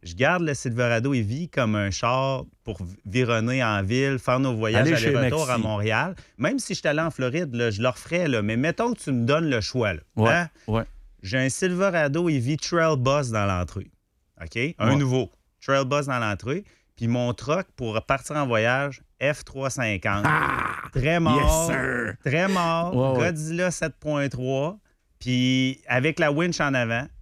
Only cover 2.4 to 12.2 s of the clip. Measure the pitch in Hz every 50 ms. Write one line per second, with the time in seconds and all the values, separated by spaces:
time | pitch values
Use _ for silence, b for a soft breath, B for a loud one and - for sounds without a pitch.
2.4 | - - _ _ _ - 107 - 95 85 95 - _ 104 92 127 127 117 117 113
3.4 | 110 117 127 135 127 113 107 101 101 95 117 127 135 139 139 127 - - 127 131
4.4 | 135 135 123 110 110 110 110 120 - 151 165 156 - - 143 - - 127 - 156
5.4 | 160 131 123 117 110 110 107 104 104 110 107 110 139 175 190 B B B B -
6.4 | 117 160 247 277 - - 196 - - 160 147 151 160 165 - - 131 127 123 165
7.4 | 180 147 117 120 120 117 104 98 117 127 120 - - - 165 175 180 156 131 113
8.4 | 104 104 110 117 131 160 165 - 226 240 240 - - - 135 123 117 117 139 156
9.4 | 165 156 135 117 101 - - 127 117 104 90 78 - _ _ - 107 117 147 170
10.4 | 175 160 b b b - 107 113 110 - - - - - - _ - 95 104 131
11.4 | 131 135 123 - 185 185 180 180 190 196 175 170 156 143 135 160